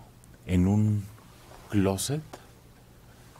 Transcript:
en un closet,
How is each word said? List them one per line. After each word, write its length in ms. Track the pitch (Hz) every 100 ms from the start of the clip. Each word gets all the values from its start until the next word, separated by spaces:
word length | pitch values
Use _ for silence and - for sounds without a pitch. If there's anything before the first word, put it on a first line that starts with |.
| - - - - -
en 200 | 90 90
un 380 | 104 107 104 98 - - - - - -
closet, 500 | 107 95 95 - 147 151 - - - - - - - - - - -